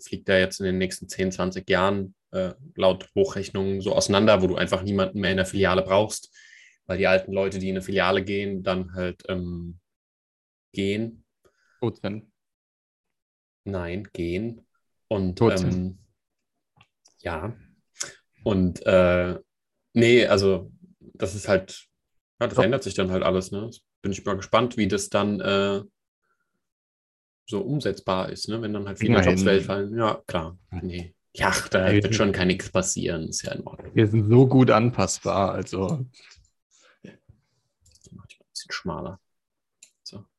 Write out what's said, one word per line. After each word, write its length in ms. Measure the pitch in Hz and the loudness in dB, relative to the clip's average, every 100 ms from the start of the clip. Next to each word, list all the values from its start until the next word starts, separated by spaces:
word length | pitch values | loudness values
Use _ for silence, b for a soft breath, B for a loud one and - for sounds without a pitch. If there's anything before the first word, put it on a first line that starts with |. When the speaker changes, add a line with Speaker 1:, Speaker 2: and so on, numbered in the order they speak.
Speaker 1:
fliegt 280 | - 95 - | -14 -10 0
ja 100 | 95 | 2
jetzt 200 | 92 - | 2 0
in 80 | 98 | -2
den 120 | 92 | -2
nächsten 300 | 92 - - | -2 -6 -12
zehn, 220 | - 95 | -4 -4
zwanzig 380 | 92 92 92 - | -2 -4 -4 0
Jahren, 440 | 90 95 202 196 - _ | 2 2 0 -6 -12 _
äh, 220 | - 92 - 147 | -6 -6 -8 -14
laut 360 | - 95 95 - | 0 2 2 -4
Hochrechnungen 680 | - 95 101 95 101 98 98 | 0 0 0 -8 -4 -4 -2
so 120 | 95 | -2
auseinander, 480 | - 95 98 110 101 | 0 2 4 6 4
wo 40 | 92 | 4
du 100 | 85 | 0
einfach 260 | 87 92 | -2 -2
niemanden 380 | 95 98 95 101 | -2 -2 -2 -2
mehr 120 | 95 | -2
in 40 | 95 | 0
der 100 | 92 | -2
Filiale 360 | 101 90 95 | 0 2 2
brauchst, 520 | 95 98 107 - - b b b b b - | 2 2 2 -4 -14 b b b b b -8
weil 100 | 92 | 0
die 100 | 92 | 4
alten 260 | 95 95 | 4 2
Leute, 260 | 98 98 92 | -2 -2 -2
die 100 | 95 | -4
in 80 | 95 | -4
eine 60 | |
Filiale 420 | 92 95 90 98 | -2 0 2 2
gehen, 380 | 95 101 101 95 | 0 -4 -4 -6
dann 320 | 95 92 87 | -4 -4 -4
halt, 280 | 90 90 87 - | -6 -6 -8 -8
ähm, 500 | 92 90 87 85 87 _ _ _ _ _ _ _ _ _ | -6 -6 -8 -12 -16 _ _ _ _ _ _ _ _ _
gehen. 520 | - 98 104 113 - _ _ _ _ _ - | -6 -4 -2 -6 -10 _ _ _ _ _ -6
Speaker 2:
Tot 200 | 117 104 | -6 -4
sind. 340 | 98 107 - _ _ _ _ _ _ _ _ _ _ _ _ _ | -8 -10 -14 _ _ _ _ _ _ _ _ _ _ _ _ _
Speaker 1:
Nein, 440 | - 95 85 92 107 | -8 -8 -6 -8 -10
gehen. 520 | - 85 90 113 117 _ _ _ _ - | -8 -6 -4 -6 -10 _ _ _ _ -6
Und, 280 | 107 95 90 | -4 -2 2
Speaker 2:
Tot 220 | 117 98 | 2 2
sind. 140 | 90 | 0
Speaker 1:
ähm, 240 | 90 92 92 _ _ _ _ _ _ _ _ _ _ _ _ | -2 -4 -10 _ _ _ _ _ _ _ _ _ _ _ _
ja. 360 | 87 82 101 - - _ _ - B B _ _ | -10 -8 -8 -12 -18 _ _ -14 B B _ _
Und, 420 | 117 98 90 82 - | 0 2 2 0 4
äh, 520 | 95 90 90 90 90 - _ _ _ _ | 6 6 4 0 -4 -12 _ _ _ _
nee, 340 | 117 117 123 107 | 2 6 8 6
also 460 | 101 98 92 95 - - _ | 4 4 2 -2 -18 -20 _
das 360 | - - 101 | -20 -8 -6
ist 120 | 98 - | -6 0
halt, 400 | 190 190 - - _ _ _ _ - | 0 0 -16 -20 _ _ _ _ -6
ja, 80 | 117 | -4
das 80 | 123 | 2
Speaker 2:
Doch. 80 | |
Speaker 1:
ändert 180 | - 139 | 2 2
sich 120 | 98 | -4
dann 160 | 92 95 | -4 -2
halt 120 | 92 | 0
alles, 300 | - 92 92 | 0 0 -2
ne? 180 | 101 113 - _ _ | -8 -10 -14 _ _
Bin 100 | 101 | -8
ich 140 | 95 | -6
mal 120 | - 95 | -6 -6
gespannt, 420 | 90 110 120 117 | 0 0 2 0
wie 100 | 101 | -2
das 220 | 101 - | -2 -2
dann, 280 | 104 101 101 | -2 0 -2
äh, 420 | 95 98 101 98 - _ _ _ _ _ _ _ _ _ _ _ _ _ _ _ - | -2 0 0 -4 -8 _ _ _ _ _ _ _ _ _ _ _ _ _ _ _ -8
so 120 | 104 | -6
umsetzbar 680 | - 147 113 95 - 92 95 | -4 -4 -4 -6 -2 -2 -2
ist, 180 | 92 - | -8 -8
ne? 140 | 113 | -6
Wenn 100 | 110 | -6
dann 160 | 104 98 | -6 -8
halt 100 | 95 | -2
viele 140 | 110 | 4
Speaker 2:
Immerhin. 200 | 113 90 | 6 6
Speaker 1:
Jobs 120 | 92 | 4
wegfallen. 520 | 98 98 - 98 101 113 | 4 4 2 -4 -4 -2
Ja, 260 | 110 - - | -2 -2 -4
klar. 320 | 90 82 90 - | -6 -6 -12 -14
Speaker 2:
Ja. 80 | 92 | -10
Speaker 1:
Nee. 320 | 90 87 87 _ _ | -8 -8 -12 _ _
Ja, 200 | - 98 90 - | -2 0 0 0
da 160 | 98 92 | 0 4
Speaker 2:
Ey, 160 | 104 | 4
Speaker 1:
wird 120 | 98 | 4
schon 180 | 107 104 | 2 2
kein 160 | 95 90 | 2 2
nix 220 | 92 - | 0 0
passieren, 580 | 95 90 - 90 85 80 | -2 -2 -2 -4 -4 -6
ist 140 | - | -8
ja 100 | - | -8
in 140 | - - | -10 -12
Ordnung. 280 | - - | -14 -4
Speaker 2:
Wir 120 | - 107 | 2 2
sind 220 | 110 104 | 4 4
so 180 | 120 131 | 6 8
gut 240 | 131 120 | 6 6
anpassbar, 840 | 110 120 120 95 - - 92 95 | 6 4 0 -2 -2 -2 0 0
also. 520 | 92 90 95 95 151 127 b b b _ _ _ _ _ _ | -2 -6 -4 -4 -4 -8 b b b _ _ _ _ _ _
Speaker 1:
Ich 1080 | - - _ _ _ _ _ _ _ _ _ | -20 -20 _ _ _ _ _ _ _ _ _
mach 140 | - - | -20 -20
dich 140 | - | -20
ein 60 | _ | _
bisschen 220 | - - | -18 -12
schmaler. 460 | - - 78 - 95 _ _ _ _ _ _ _ _ | -10 -8 -8 -10 -14 _ _ _ _ _ _ _ _
So. 240 | - 190 95 | -20 -20 -20